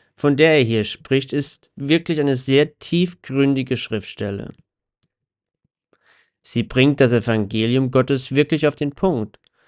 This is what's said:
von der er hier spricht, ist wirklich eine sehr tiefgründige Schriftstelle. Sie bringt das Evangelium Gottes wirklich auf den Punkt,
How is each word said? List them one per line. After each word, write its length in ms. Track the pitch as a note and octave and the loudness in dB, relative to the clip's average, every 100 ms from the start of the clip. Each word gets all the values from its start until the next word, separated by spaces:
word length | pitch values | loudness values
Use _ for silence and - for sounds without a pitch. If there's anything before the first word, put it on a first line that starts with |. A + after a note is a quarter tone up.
| _ _ | _ _
von 200 | D3 C#3 | 0 4
der 180 | D#3 | 4
er 100 | D3+ | 4
hier 180 | A2+ A2+ | 2 0
spricht, 500 | G#2+ - - C3+ C3+ | -4 -8 -2 -2 -2
ist 380 | C#3+ C#3+ - _ - | -6 -6 -12 _ -8
wirklich 420 | C#3 E3 E3+ D#3 | 0 0 0 -2
eine 160 | C#3+ | 0
sehr 460 | C3 C3 C3+ D3+ - | -2 2 2 2 -4
tiefgründige 960 | - E3+ F3+ - - C3+ C#3 C3+ C3 A#2+ | -4 -2 -2 -4 -6 0 0 0 -2 -6
Schriftstelle. 760 | - A2 - - G#2 G2+ - - _ _ _ _ _ _ _ _ _ _ _ _ _ _ _ _ _ _ | -6 -8 -8 -8 -8 -8 -12 -16 _ _ _ _ _ _ _ _ _ _ _ _ _ _ _ _ _ _
Sie 200 | - A#2+ | -6 -4
bringt 380 | A2 B2+ C#3 C#3 | 0 2 4 4
das 120 | C3 | 4
Evangelium 800 | A#2+ A2+ A2 G2+ A2+ A2+ C3 C3 | 2 0 -2 -2 -2 0 0 0
Gottes 440 | C3 B2+ C3+ - | 0 0 -2 -2
wirklich 320 | C#3 D3 D3+ D3+ | -2 0 0 0
auf 80 | |
den 180 | - C#3+ | -2 -6
Punkt, 460 | - F#3+ C3+ G#2 _ _ _ | -2 -2 -2 -6 _ _ _